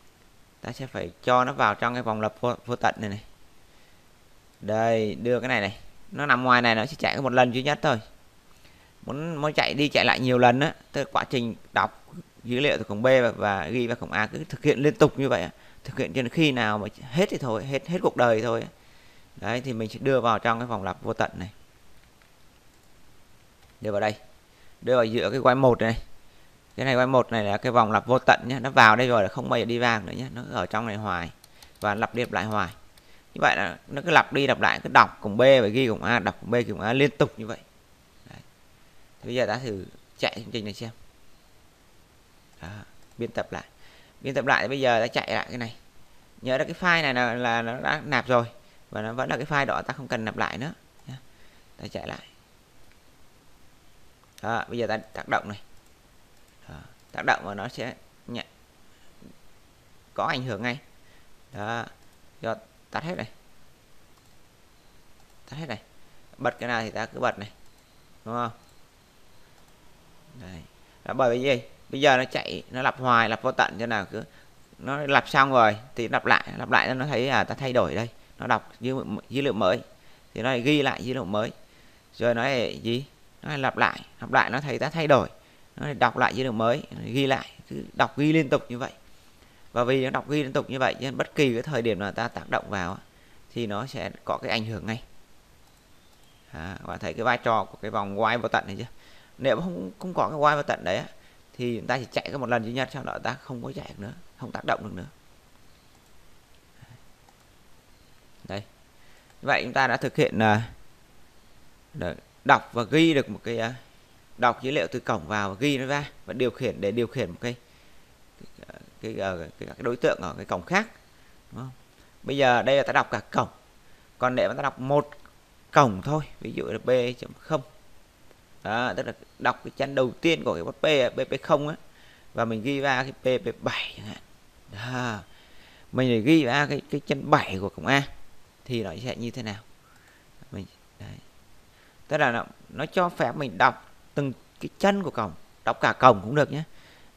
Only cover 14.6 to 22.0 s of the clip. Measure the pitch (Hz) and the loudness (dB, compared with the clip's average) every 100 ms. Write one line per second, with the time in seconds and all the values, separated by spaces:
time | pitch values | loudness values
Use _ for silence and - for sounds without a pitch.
14.6 | 147 127 147 - 147 - 135 113 90 - | 2 4 2 6 4 4 0 0 -2 -8
15.6 | - - - - 95 135 120 - 156 127 | -20 -18 -10 -6 -4 -4 -2 2 2 4
16.6 | 110 107 101 - 131 135 202 - 131 110 | 0 0 -4 -10 -4 0 0 0 -2 -2
17.6 | 135 135 - 175 170 - 120 110 120 113 | -2 -4 -2 0 0 4 4 4 2 -2
18.6 | 110 - - - - - - - 98 123 | -6 -14 -20 -20 -20 -20 -20 -10 -4 -4
19.6 | 135 113 110 120 139 131 117 107 117 113 | -4 -6 -6 -4 0 4 6 6 4 2
20.6 | 120 110 95 90 113 113 107 - 92 - | -2 -4 -4 -4 -4 -2 -2 -4 -10 -12
21.6 | - _ - - | -20 _ -20 -20